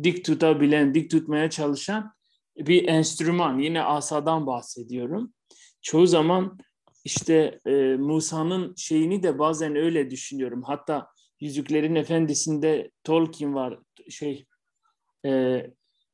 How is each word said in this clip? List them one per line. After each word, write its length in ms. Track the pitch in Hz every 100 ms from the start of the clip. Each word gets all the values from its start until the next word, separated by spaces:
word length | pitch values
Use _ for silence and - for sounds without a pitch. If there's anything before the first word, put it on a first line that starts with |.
Dik 220 | 160 175
tutabilen, 720 | - 156 160 147 143 151 143
dik 160 | 143 156
tutmaya 400 | 160 147 151 156
çalışan 600 | 156 147 139 - 214 214 _ _ _ _ -
bir 320 | 151 180 180
enstrüman. 720 | 160 156 - 160 175 165 131
Yine 240 | 147 165
asadan 640 | 143 147 143 151 147 160 139
bahsediyorum. 840 | 120 - - 117 123 120 185 240 _ _ _ - _
Çoğu 240 | - 156 180
zaman 520 | 165 156 185 190 - - _ _ _
işte, 560 | - - - 160 151 - -
e, 300 | 139 131 131
Musa'nın 800 | 143 156 156 160 160 185 180 -
şeyini 460 | - 156 160 196
de 160 | 180 139
bazen 380 | 151 156 160 147
öyle 340 | 165 165 139
düşünüyorum. 520 | 127 - 139 127 120
Hatta 460 | 123 147 - 147 - _ _ -
Yüzüklerin 540 | 147 139 135 151 156
Efendisi'nde 960 | 165 151 165 160 143 - 151 156 151 - _
Tolkien 500 | - 160 160 160 147
var, 240 | 139 127 - _ _ -
şey, 360 | - 147 143 - _ _ _ _ _ _ _ 139
e, 360 | 131 127 127 - - _ _ _